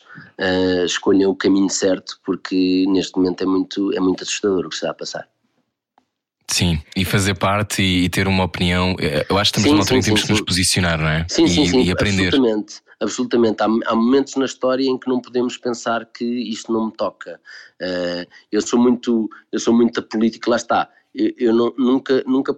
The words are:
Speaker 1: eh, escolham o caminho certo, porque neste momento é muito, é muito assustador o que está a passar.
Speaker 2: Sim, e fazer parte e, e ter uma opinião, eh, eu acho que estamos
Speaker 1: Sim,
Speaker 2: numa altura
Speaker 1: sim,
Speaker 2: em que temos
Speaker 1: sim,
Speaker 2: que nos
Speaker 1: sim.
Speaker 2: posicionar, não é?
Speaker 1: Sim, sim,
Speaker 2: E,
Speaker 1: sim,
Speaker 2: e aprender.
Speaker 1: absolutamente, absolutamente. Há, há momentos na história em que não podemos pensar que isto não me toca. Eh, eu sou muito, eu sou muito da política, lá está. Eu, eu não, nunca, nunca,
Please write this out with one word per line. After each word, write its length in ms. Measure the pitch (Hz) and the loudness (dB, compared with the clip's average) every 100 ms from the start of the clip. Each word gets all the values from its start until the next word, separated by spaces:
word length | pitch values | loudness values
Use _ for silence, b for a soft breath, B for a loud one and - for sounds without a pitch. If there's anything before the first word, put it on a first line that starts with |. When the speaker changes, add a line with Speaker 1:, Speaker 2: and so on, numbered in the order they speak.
| B B B - | B B B -6
Speaker 1:
eh, 460 | 95 92 92 90 | -2 0 0 0
escolham 480 | 87 - - 95 98 | -2 -2 2 4 4
o 40 | 92 | 2
caminho 320 | 101 98 98 | 2 2 2
certo, 500 | - 98 92 - - - | 0 0 -2 -6 -12 -8
porque 580 | 87 - 92 92 92 95 | -8 -4 0 2 2 2
neste 260 | 95 - - | 0 0 0
momento 260 | 92 87 | 0 0
é 20 | 92 | 0
muito, 480 | 92 92 - 98 | 0 -2 -4 -2
é 60 | 92 | 0
muito 220 | 92 92 | 0 0
assustador 420 | - - 104 95 80 | -4 -4 0 0 -2
o 40 | |
que 60 | - | -6
está 160 | 80 | -6
a 20 | |
passar. 320 | - - - - _ _ _ _ _ _ _ _ _ _ _ - | -8 -10 -12 -14 _ _ _ _ _ _ _ _ _ _ _ -6
Speaker 2:
Sim, 300 | - 87 80 - 95 | -2 0 -2 -4 -4
e 80 | |
fazer 320 | 92 107 98 95 | -2 0 0 0
parte 460 | 95 101 104 - | 0 0 -2 0
e, 240 | 95 90 87 | 0 2 0
e 40 | |
ter 160 | 101 95 | 0 0
uma 180 | 95 90 | 0 0
opinião, 500 | - 90 90 92 95 | -2 0 0 0 -2
eh, 260 | 78 71 - | -2 -2 0
eu 80 | 95 | 0
acho 140 | 104 | 0
que 80 | - | 2
estamos 40 | 120 | 2
Speaker 1:
Sim, 60 | |
Speaker 2:
numa 100 | 147 | 4
altura 180 | 95 127 | 4 2
Speaker 1:
sim, 100 | 110 | 2
Speaker 2:
em 40 | 107 | 0
que 60 | |
temos 0 | |
Speaker 1:
sim, 60 | 104 | 0
Speaker 2:
que 40 | |
nos 80 | 104 | -2
Speaker 1:
sim. 60 | - | 0
Speaker 2:
posicionar, 520 | 90 92 - 90 80 | -2 0 0 0 0
não 120 | 78 | 0
é? 160 | 78 85 | -2 -2
Speaker 1:
Sim, 180 | - 165 | 2 2
sim, 160 | 85 | 4
Speaker 2:
E, 40 | 87 | 2
Speaker 1:
sim, 120 | 90 | 2
Speaker 2:
e 80 | 90 | 2
aprender. 360 | - 107 98 92 | 0 0 2 2
Speaker 1:
absolutamente, 540 | 107 120 107 101 - _ b | 2 2 0 -6 -14 _ b
absolutamente. 600 | 107 - 123 120 113 104 | -6 -4 0 2 2 2
Há, 20 | 107 113 113 | 0 0 0
há 40 | 113 | 2
momentos 400 | 117 135 139 135 | 4 2 2 -2
na 80 | 131 | -4
história 400 | - 127 131 135 | -2 -2 0 0
em 80 | 127 | -2
que 120 | 127 | -2
não 100 | 127 | -4
podemos 380 | 123 123 123 - | -2 -4 -4 -4
pensar 480 | 123 117 123 117 110 | -8 -6 -4 -6 -6
que 180 | - 120 | -8 -6
isto 460 | 120 107 107 - | -6 -6 -8 -4
não 140 | 113 110 | -2 -2
me 80 | |
toca. 460 | - 101 - - 85 B B B B | -4 -8 -8 -16 -16 B B B B
Eh, 440 | 92 90 87 87 87 B B | -8 -4 -4 -6 -10 B B
eu 120 | 85 | -4
sou 180 | - 120 | 0 2
muito, 500 | 123 120 - 117 107 B B | 4 2 0 -2 -2 B B
eu 80 | 110 | -4
sou 140 | 113 | 2
muito 260 | 117 117 117 | 4 4 0
da 60 | - | -6
política, 420 | 107 113 - - | -2 -2 -2 -2
lá 60 | 117 | -2
está. 340 | - 104 80 b b - | 0 -2 -2 b b -4
Eu, 160 | 107 - | -4 0
eu 140 | 120 113 | 2 2
não, 180 | 117 123 | 2 0
nunca, 460 | 123 131 135 131 - | 2 2 2 0 0
nunca, 280 | 131 139 | -2 -2